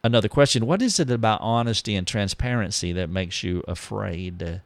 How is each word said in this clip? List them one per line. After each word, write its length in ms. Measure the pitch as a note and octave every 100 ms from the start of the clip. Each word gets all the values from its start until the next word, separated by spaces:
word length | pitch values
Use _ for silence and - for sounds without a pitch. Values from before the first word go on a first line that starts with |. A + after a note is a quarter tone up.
Another 240 | A#2+ A#2 G2+
question, 400 | C#3 C#3 B2+ A2+
what 140 | F#3+
is 160 | B3 -
it 100 | C3+
about 320 | A#2+ A2+ G#2+
honesty 540 | A2 A#2 A#2 A2 A2
and 100 | G2+
transparency 880 | F2+ G#2+ G2 - B2 B2 G2 - F2
that 180 | F2 E2+
makes 320 | F#2 F2+ -
you 220 | F#2+ F2+ -
afraid? 960 | F2 - G#2 G2+ E2+ F#2 F2+ F2 F2